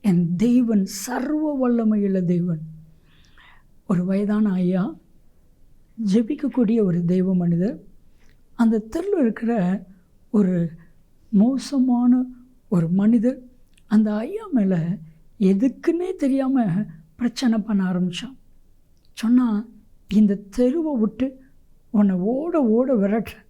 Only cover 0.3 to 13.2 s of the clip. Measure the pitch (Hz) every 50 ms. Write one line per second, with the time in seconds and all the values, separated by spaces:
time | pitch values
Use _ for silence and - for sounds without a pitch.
0.3 | 180 175 208 240 240 247 247 226 226 208 190 190 - - - - 247 254 247 254
1.3 | 302 302 311 302 294 269 254 247 240 233 226 220 214 208 202 196 190 185 185 170
2.3 | 175 175 170 180 170 156 - - - - - - - - _ _ _ _ - -
3.3 | - - - - - - _ - _ - _ _ 202 170 180 185 190 196 208 202
4.3 | 214 208 214 208 185 185 180 175 185 185 185 285 330 - _ _ _ - _ -
5.3 | _ _ _ _ _ _ - - - - _ _ _ - 226 202 185 220 240 220
6.3 | 302 294 - 269 247 - 240 196 226 233 214 185 170 175 175 165 180 185 180 185
7.3 | 190 180 175 170 170 165 180 214 302 - - - - - _ - - _ _ -
8.3 | - _ _ _ - - 240 226 226 220 214 220 - 330 349 403 403 359 277 226
9.3 | 208 - 233 220 240 233 180 175 185 - - - - _ _ _ _ _ _ _
10.3 | - 208 208 180 185 175 170 165 - - - - _ _ _ _ _ _ _ _
11.3 | - 196 208 240 269 254 - - 285 277 254 254 247 240 247 247 247 254 254 254
12.3 | - - - _ _ _ _ _ - 175 165 165 175 190 202 214 233 240